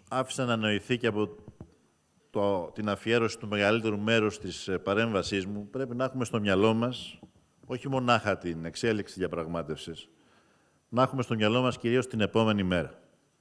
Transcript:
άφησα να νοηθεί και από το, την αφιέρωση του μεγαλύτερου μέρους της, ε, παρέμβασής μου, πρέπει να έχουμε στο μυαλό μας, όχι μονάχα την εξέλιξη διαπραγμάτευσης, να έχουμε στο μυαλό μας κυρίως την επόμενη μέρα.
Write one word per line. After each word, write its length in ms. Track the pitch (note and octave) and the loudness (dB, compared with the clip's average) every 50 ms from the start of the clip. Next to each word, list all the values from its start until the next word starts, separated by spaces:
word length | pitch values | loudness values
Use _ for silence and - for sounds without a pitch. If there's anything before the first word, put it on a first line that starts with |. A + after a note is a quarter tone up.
| _ - | _ -6
άφησα 360 | B2 C3 C3 - - - C3 | -4 -4 -4 -4 -4 -4 0
να 100 | A#2+ A#2 | 0 0
νοηθεί 420 | A2 A2 G#2+ G#2 G2 - - B2+ | 2 2 2 0 0 0 -2 -2
και 100 | A2+ - | 0 0
από 280 | A#2 G#2 G#2 G#2 G2 - - - - - - - - _ _ _ _ _ _ _ _ _ _ _ _ | 0 0 0 -2 -2 -4 -14 -20 -20 -20 -20 -20 -20 _ _ _ _ _ _ _ _ _ _ _ _
το, 420 | - G#2+ G2+ G2+ G2+ F#2 E2+ - - | -2 0 0 0 0 0 -4 -6 -8
την 160 | - G#2+ G#2 | -4 -2 -2
αφιέρωση 480 | G2+ - - A2+ A#2 A#2+ A#2 G#2+ - | -2 -2 0 2 2 2 2 0 -2
του 100 | - - | -4 -6
μεγαλύτερου 520 | G#2 G#2 G2+ G2+ G2+ A2+ A#2 A2 A2+ G#2 G2+ | -2 0 4 4 4 4 4 2 0 -2 0
μέρους 400 | G#2 A2 A#2 A2+ G#2+ G#2+ G2+ - | 2 2 4 4 4 2 0 -4
της, 280 | - F#2 E2 - - | -10 -10 -10 -8 -6
ε, 100 | - F#2 | -4 -4
παρέμβασής 680 | F2 - F#2+ G2+ G#2+ A2+ A#2 G#2+ F#2+ F2 - G#2 G2 F#2 | -2 0 2 2 2 2 2 2 0 0 0 -2 -2 -2
μου, 220 | G2+ G#2 G#2 G#2 G2+ | -4 -8 -10 -10 -8
πρέπει 260 | - C3 C3+ A#2+ A#2+ | -8 -8 -6 -6 -4
να 80 | A#2+ C3 | -4 -4
έχουμε 220 | B2 - C3 A#2+ | -2 -2 -4 -4
στο 140 | - - A2 | -2 -2 -2
μυαλό 340 | G#2 G2+ F#2+ F#2+ G#2 A2+ A2+ | 2 2 4 4 4 4 4
μας, 460 | A2+ A#2 B2+ B2 - - - - - - - _ _ _ _ _ _ - | 2 0 -2 -4 -6 -12 -14 -16 -18 -20 -20 _ _ _ _ _ _ -12
όχι 240 | - B2+ A#2+ - C#3 | -10 -10 -8 -4 -2
μονάχα 480 | C3+ C3 B2+ A#2+ A#2+ G#2+ - G#2+ F#2+ | -2 0 4 4 4 4 4 0 -2
την 280 | - - F2 E2 E2 E2 | -2 -2 -6 -6 -6 -8
εξέλιξη 540 | E2 - - - A#2 A2 G#2 F#2+ - - F#2 | -8 -6 -2 0 0 0 0 -2 -6 -6 -4
διαπραγμάτευσης, 880 | F2+ E2 E2+ E2+ E2 E2 E2+ E2+ D#2 D2 D#2 - - E2+ E2 - - _ _ _ _ _ _ _ _ _ _ _ _ _ _ _ _ - | -4 -4 -2 -4 -4 -4 -4 -6 -4 -6 -8 -8 -8 -12 -14 -14 -16 _ _ _ _ _ _ _ _ _ _ _ _ _ _ _ _ -4
να 120 | A#2 A#2+ | 2 2
έχουμε 200 | C3 A#2+ - C3+ | 2 2 2 -4
στο 140 | A#2+ - A#2+ | -4 -2 0
μυαλό 260 | A2 G#2+ G#2+ A2+ B2+ | 2 2 4 4 4
μας 160 | B2+ B2+ - | 2 0 0
κυρίως 300 | - - A#2 A#2+ C3 - | 0 0 2 2 2 0
την 140 | - - A2 | 0 0 0
επόμενη 420 | G#2 F#2+ - A2+ A2+ A2 G#2+ G2+ F#2+ | 0 2 4 4 4 4 4 2 2
μέρα. 380 | F2+ F2+ F2 D2+ - - - _ _ _ _ _ _ _ _ | 2 2 0 0 -2 -8 -18 _ _ _ _ _ _ _ _